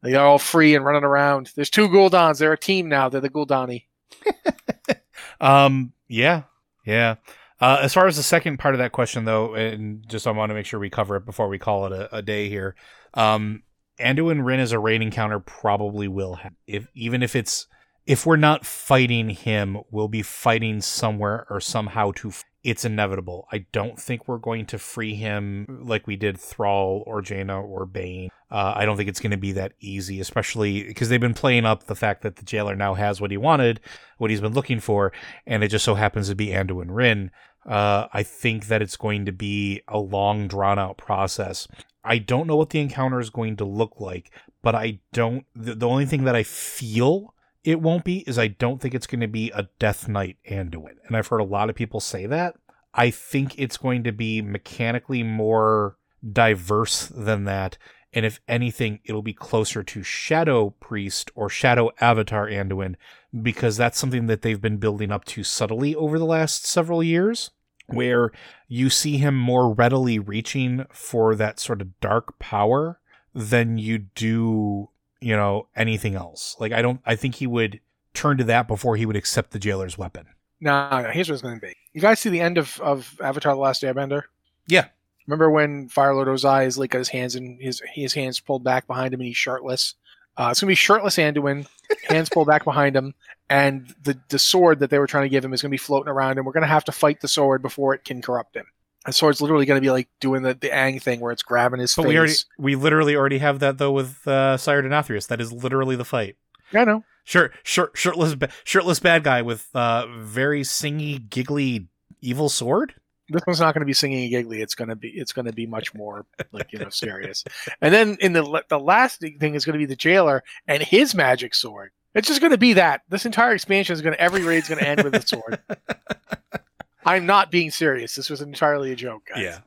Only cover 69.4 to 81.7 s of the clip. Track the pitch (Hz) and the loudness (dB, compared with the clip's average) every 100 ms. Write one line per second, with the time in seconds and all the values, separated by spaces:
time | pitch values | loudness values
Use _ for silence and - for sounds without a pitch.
69.4 | 123 127 123 110 120 131 127 113 101 104 | 2 4 2 4 4 4 0 -2 -2 -6
70.4 | 113 135 127 127 131 - - 120 110 107 | -6 -4 -2 -4 -8 -14 -6 2 2 2
71.4 | 107 107 - 110 95 - 101 110 - - | -2 -4 -8 -8 -8 -6 0 0 -2 -16
72.4 | - 107 104 131 160 170 _ _ _ - | -6 0 2 2 0 -6 _ _ _ -10
73.4 | 107 120 117 113 107 113 98 - 110 113 | 0 2 2 0 -2 -4 -4 -4 0 2
74.4 | 113 110 104 101 101 _ _ _ 120 107 | 2 0 0 -2 -8 _ _ _ -2 0
75.4 | 101 101 - - 113 107 107 95 87 80 | 2 0 -6 -4 -2 -2 -4 -6 -10 -12
76.4 | - - 110 113 120 127 - 113 135 120 | -12 -8 -4 0 0 -2 -4 -2 -2 -4
77.4 | 131 120 110 110 _ _ _ - 147 135 | -4 0 -2 -4 _ _ _ -4 0 2
78.4 | 117 117 117 107 120 110 113 104 - - | 4 2 2 -4 -2 0 0 -2 -2 -4
79.4 | - 107 101 98 92 87 90 - 78 _ | -4 -6 -4 -4 -6 -10 -12 -14 -20 _
80.4 | _ _ 151 139 139 135 120 160 175 139 | _ _ 0 0 0 -2 -2 -4 -4 -4
81.4 | 127 113 101 | -6 -12 -14